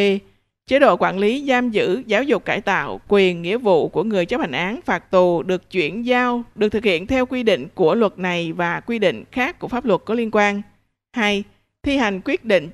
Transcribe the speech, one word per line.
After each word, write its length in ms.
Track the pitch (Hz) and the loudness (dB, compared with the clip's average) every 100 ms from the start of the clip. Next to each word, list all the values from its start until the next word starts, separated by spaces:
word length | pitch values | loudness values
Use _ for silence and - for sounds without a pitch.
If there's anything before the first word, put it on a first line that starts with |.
| 202 196 - _ _ _ - | 0 0 -6 _ _ _ -2
Chế 100 | 269 | 4
độ 180 | 262 175 | 6 4
quản 220 | 175 180 | 2 0
lý, 260 | 208 269 277 | 0 0 0
giam 220 | 247 247 | 0 0
giữ, 340 | 208 135 214 240 | 0 0 0 0
giáo 160 | 208 | -2
dục 220 | 285 - 180 | 2 0 0
cải 160 | 160 | -4
tạo, 400 | 196 175 143 98 - | -2 -2 -2 -8 0
quyền, 340 | 202 185 175 | 4 4 0
nghĩa 160 | 170 226 | -4 -2
vụ 320 | 226 165 131 | 2 2 2
của 140 | 151 | -2
người 220 | 214 202 175 | -2 -2 -2
chấp 160 | 247 | -2
hành 100 | 208 | -2
án 300 | 131 180 254 - | -4 -4 -6 -4
phạt 260 | 185 - | -4 0
tù 320 | 185 180 170 | 4 4 2
được 280 | 175 185 - | -2 -4 -4
chuyển 340 | 185 147 202 240 | -2 -2 -2 -2
giao, 380 | 247 247 240 233 - | 0 0 -4 -6 -2
được 140 | 208 | -2
thực 140 | 214 | 0
hiện 240 | 208 160 196 | 0 0 0
theo 180 | 262 254 | -2 -2
quy 180 | 254 | -2
định 240 | 220 165 135 - | 0 0 -2 0
của 200 | 160 214 | 2 4
luật 240 | 208 - | 0 0
này 340 | 180 175 170 | -4 -4 -4
và 260 | 170 170 165 | -4 -4 -4
quy 200 | - 233 | -6 0
định 240 | 190 110 - | 0 -2 -6
khác 280 | 254 262 - | -6 -6 -6
của 80 | - | -8
pháp 180 | 247 254 | -4 0
luật 160 | 175 - | 0 0
có 80 | |
liên 160 | 233 226 | -4 0
quan. 300 | 220 202 202 208 _ _ _ _ | 2 2 0 -8 _ _ _ _
Hai, 300 | 247 208 202 202 _ _ _ | -2 -2 -2 -6 _ _ _
thi 140 | 285 277 | -2 0
hành 240 | 214 190 - | 0 -2 -4
quyết 200 | 370 226 | -4 0
định 240 | 185 151 | 0 0